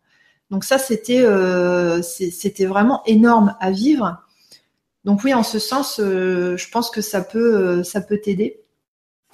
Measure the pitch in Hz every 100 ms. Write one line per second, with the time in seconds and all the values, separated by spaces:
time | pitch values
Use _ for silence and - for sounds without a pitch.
0 | _ _ _ _ _ 190 - 262 262 214
1 | - 247 240 196 185 180 180 180 175 170
2 | 175 - 180 175 202 196 190 190 220 277
3 | - 220 233 233 202 - 190 190 254 294
4 | 196 175 _ _ _ - _ _ _ _
5 | 202 202 269 262 220 214 208 262 277 -
6 | 202 185 185 180 180 180 - 226 233 220
7 | 208 196 185 226 233 214 185 175 175 208
8 | 185 208 208 185 220 - _ _ _ _
9 | _ _ _